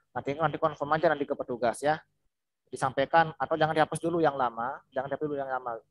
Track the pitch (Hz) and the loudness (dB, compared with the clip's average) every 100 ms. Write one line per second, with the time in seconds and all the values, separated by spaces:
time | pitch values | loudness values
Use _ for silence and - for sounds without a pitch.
0 | _ 123 127 143 160 151 160 147 143 160 | _ -8 -6 -2 -2 0 -2 -2 -2 2
1 | 170 147 139 139 - 120 117 107 143 156 | 2 2 0 -4 -6 0 0 0 0 -2
2 | - _ _ _ _ _ _ 127 135 120 | -6 _ _ _ _ _ _ -4 -2 0
3 | 135 165 160 - 135 160 156 160 151 160 | 4 4 4 0 -2 2 2 4 2 0
4 | 165 170 156 139 123 113 120 151 - 135 | -2 2 2 2 -2 -2 -6 -6 -8 -6
5 | 135 135 151 143 135 131 127 113 - | -4 -4 -4 -4 -4 -4 -4 -8 -12